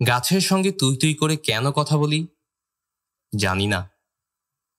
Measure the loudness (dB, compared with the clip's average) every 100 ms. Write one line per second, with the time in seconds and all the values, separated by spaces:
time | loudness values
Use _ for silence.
0 | 0 2 2 0 2 0 0 0 -2 0
1 | 0 0 0 0 -2 -2 0 0 0 0
2 | 0 -2 -6 _ _ _ _ _ _ _
3 | _ _ _ -2 0 0 0 -2 -4 _
4 | _ _ _ _ _ _ _